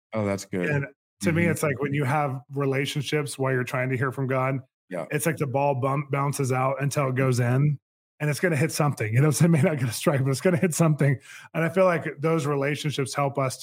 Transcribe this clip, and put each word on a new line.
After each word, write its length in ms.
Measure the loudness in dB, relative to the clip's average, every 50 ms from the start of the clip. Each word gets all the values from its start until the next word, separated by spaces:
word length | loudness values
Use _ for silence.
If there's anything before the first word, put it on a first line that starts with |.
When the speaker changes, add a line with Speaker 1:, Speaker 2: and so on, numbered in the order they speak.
| _ _
Speaker 1:
Oh, 120 | -4 -2 -2
that's 200 | 0 -2 -4 -6
good. 240 | -6 -4 -2 0 0
Speaker 2:
And 160 | 0 -2 -2 -4 -10 _ _ _ _ _
to 100 | -2 0
me, 100 | 0 2
Speaker 1:
Mm-hmm. 80 | 2 2
Speaker 2:
it's 120 | 0 0
like 180 | 0 -2 -2 -2
when 100 | -2 -2
you 120 | -2 -2 0
have 360 | 0 0 0 0 -2 -4 -6 -10 _ -4
relationships 840 | -2 -2 0 0 0 -2 -2 -4 -6 -4 -2 -2 -2 -2 -4 -4 -4
while 140 | -2 0
you're 120 | 0 0 -2
trying 260 | -2 -2 -4 -2 -2
to 60 | -2
hear 160 | -2 -2 -2
from 140 | -2 -4 -2
God, 340 | -2 0 0 0 0 -2 -4 -6 _ _ _ _ _
Speaker 1:
Yeah. 180 | -8 -8 -6 -4
Speaker 2:
it's 160 | -4 -2 -2
like 100 | -2 -2
the 100 | -2 -4
ball 280 | -2 0 0 0 2 0
bump 360 | 0 0 0 -2 -2 -2 -2
bounces 420 | -2 -2 -2 -2 -2 -2 -2 -2
out 280 | 0 0 0 0 0 -2
until 280 | -2 -2 0 0 0 0
it 60 | 0
goes 240 | 0 2 2 2 2
in 380 | 2 2 2 4 2 2 0 -2 -8 _ _ _ _ _ _ _
and 100 | -2 -2
it's 100 | 0 0
gonna 160 | 0 0 2
hit 160 | 2 0 0
something. 400 | 0 0 0 0 0 -2 -4 0
You 80 | 2 4
know, 80 | 4 4
<laughs> 20 |
so 140 | 4 4 4
it 20 | 4
may 140 | 6 4
not 160 | 4 2 2 0
get 100 | -2 -4
a 40 |
strike, 300 | -4 0 0 2 2 2
but 80 | 2 0
it's 100 | -2 2
gonna 180 | 2 2 2 4
hit 160 | 2 0 2
something. 440 | 2 4 4 4 4 2 2 2 0 -4 -12 -20 -20 -20 -8 -4
And 100 | -2 -2
I 40 | 0
feel 160 | 2 4 4
like 340 | 4 4 2 -2 -6 -8 -4
those 260 | 0 0 0 0 0
relationships 680 | 0 -2 0 0 -2 -2 -2 -4 -4 -2 -2 -4 -4 -2
help 240 | -2 -2 0 0 -2
us 180 | -2 -2 -4 -4